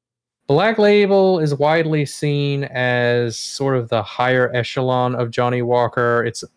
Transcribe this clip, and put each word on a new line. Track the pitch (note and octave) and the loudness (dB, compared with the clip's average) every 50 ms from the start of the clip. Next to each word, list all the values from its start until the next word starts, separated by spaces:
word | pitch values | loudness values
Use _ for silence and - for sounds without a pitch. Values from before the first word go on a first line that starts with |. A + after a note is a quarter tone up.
| _ _ _ _ _ _ _ _ _ - | _ _ _ _ _ _ _ _ _ 0
Black | C#3 D#3 F#3+ A3 A3+ A3 | 0 2 2 2 2 2
Label | G#3 G#3 G#3 G#3 G3+ F#3+ G3 G3 F#3+ F#3+ F#3 E3+ | 4 4 6 4 4 4 4 4 4 4 2 2
is | D#3 D3+ C#3+ | 0 0 0
widely | C3 C#3+ D3+ D#3 E3 D#3+ D#3 D#3 D3+ C#3+ | 0 2 2 2 2 2 0 0 -2 -2
seen | C3+ - - D3+ D3 C#3+ C#3+ C#3+ C#3+ C#3 C#3 C#3 | -4 -6 -4 -4 -2 -2 0 -2 -2 -2 -4 -6
as | - B2+ B2+ B2+ B2 B2 B2 A#2+ A#2+ A#2+ A#2+ A#2+ A#2 A2 | -6 -4 -2 -2 0 0 0 0 0 0 0 0 -2 -4
sort | - - - - - C#3 C#3 C3+ | -8 -10 -10 -8 -4 -2 -2 -2
of | B2+ A#2 A2+ | -2 -2 -2
the | A#2+ A2+ | -2 -4
higher | G#2 - - - B2 B2+ B2+ B2+ B2 A#2 A#2+ | -4 -4 -4 -2 0 2 2 2 0 0 0
echelon | B2 A2+ - - C#3 B2+ B2+ B2+ B2 B2+ B2 B2+ | -4 -4 -4 -4 -4 -2 0 0 0 0 -2 -2
of | A#2+ B2 A#2 | -4 -4 -4
Johnny | A#2 - B2 B2 B2 B2 | -2 -2 -2 0 0 -2
Walker. | A#2+ A#2+ B2 B2 A#2+ A2 - B2+ A#2+ A#2+ A#2+ A#2+ A2+ | -2 0 0 0 0 0 0 0 0 0 2 0 0
It's | A#2 A2+ - - - _ | -2 -6 -8 -12 -16 _